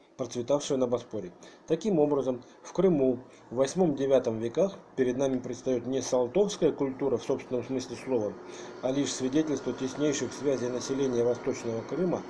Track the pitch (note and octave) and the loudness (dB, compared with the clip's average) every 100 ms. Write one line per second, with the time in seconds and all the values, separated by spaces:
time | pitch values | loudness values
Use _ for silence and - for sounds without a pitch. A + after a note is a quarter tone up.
0 | - - C3 B2 A#2+ C#3+ - C3 B2 A#2 | -14 -10 -6 -4 0 0 0 0 2 0
1 | - G#2+ F2+ - - - - E3 A3 E3 | -4 -8 -8 -12 -20 -10 -4 -2 2 4
2 | D3 C#3+ B2+ B2 - - - - F#3 D3+ | 4 4 0 -2 -6 -20 -8 2 4 6
3 | C3 A#2+ - - - A#2+ C3+ F3 E3+ B2+ | 4 2 -4 -20 -6 -2 0 2 2 2
4 | C3+ C3 B2 A2 A#2 D3+ F#3+ - - - | 4 4 4 0 0 2 2 0 -6 0
5 | B2+ B2 C#3 B2+ B2 A#2+ C3+ B2 B2 C3 | 0 2 0 0 -4 -6 -2 -2 0 -4
6 | B2 B2+ A#2+ F3+ G3+ - D3+ - C3+ C3 | 0 0 2 2 2 2 2 2 -2 -2
7 | C#3 A#2 - B2+ - B2 A#2 C3 - A#2 | 0 0 0 -4 -2 -4 -2 -4 -6 -8
8 | C3 B2 G#2 F#2 - - - - B2+ C#3+ | -2 0 0 -6 -12 -14 -14 -6 -2 0
9 | C3+ - C3 D3+ D#3 C3+ C3 - C3 C3+ | -2 -2 0 0 0 -2 -4 -4 -4 0
10 | D3 C3+ A#2+ - C#3+ B2+ B2 B2 - C3+ | 0 0 -4 -2 0 0 -2 -4 -2 0
11 | C3+ A#2+ A#2+ A#2+ C3+ A#2 A#2 A2+ A2 C#3 | 0 2 2 0 -2 -4 -4 -4 -4 -2
12 | F3+ A2+ | 0 0